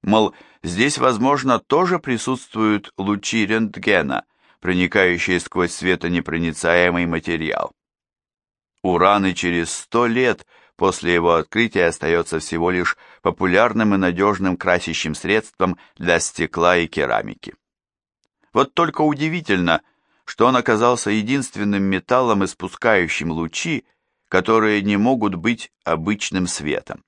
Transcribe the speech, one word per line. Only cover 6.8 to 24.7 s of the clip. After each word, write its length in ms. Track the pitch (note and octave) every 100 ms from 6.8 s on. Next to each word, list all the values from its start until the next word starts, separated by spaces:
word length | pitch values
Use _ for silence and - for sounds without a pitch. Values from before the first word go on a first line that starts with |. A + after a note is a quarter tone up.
| F2+ F2 E2+
материал. 680 | E2 E2+ E2 D#2 - - _ _ _ _ _ _ _ _ _ _ _
Уран 420 | F#2+ F2 F#2 G#2 G2
и 80 |
через 380 | F2 F2+ F2 E2
сто 340 | - - A#2 A#2+
лет 400 | A#2 B2+ G#2+ - _ _ _
после 380 | F#2+ F2+ E2+
его 200 | F2 E2+
открытия 520 | E2 D2+ G#2+ A2+ G2 E2+
остаётся 520 | - D2+ E2+ E2+ E2
всего 320 | - E2 E2+
лишь 260 | F2+ F2 - - -
популярным 760 | - F2 F#2+ F2+ A#2 A2 A2 G2
и 20 |
надёжным 580 | F2+ F2 G2+ F#2+ F#2+ F2+
красящим 600 | F2+ F2+ E2+ D#2 D#2+ D2+
средством 600 | E2+ G#2+ - _ F#2 F2 - _
для 240 | E2+ E2
стекла 560 | - - D#2+ - E2+ F2+
и 100 | E2
керамики. 680 | - C2+ A1 G#1 G1+ - - _ _ _ _ _ _ _ _ _
Вот 220 | A2 C3+
только 260 | - E3 -
удивительно – 840 | D3+ C#3+ D#3 F3 D#3+ G2 E2+ E2 _ _ _ _
что 220 | - - A#2
он 80 |
оказался 560 | B2+ A#2+ A2 A#2+ A#2+ -
единственным 720 | G#2+ G#2+ C#3 B2+ G2 G2+ G2+
металлом, 640 | G2 F#2+ - B2+ B2 G2+
испускающим 880 | F#2+ - - - A#2 G#2 E2+ - D#2
лучи, 520 | D#2+ E2 - E3 D3 _ _ _ _ _
которые 520 | F2+ F#2 A2+ G#2+